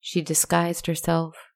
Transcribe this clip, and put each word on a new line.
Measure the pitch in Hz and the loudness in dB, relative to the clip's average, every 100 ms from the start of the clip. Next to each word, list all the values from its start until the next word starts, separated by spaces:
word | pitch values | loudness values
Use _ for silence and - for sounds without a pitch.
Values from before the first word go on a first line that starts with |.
She | - 180 | -2 -4
disguised | 156 156 - 170 170 170 - | 0 0 2 2 2 -2 -2
herself | 160 - 165 165 - - | -2 2 0 0 -8 -20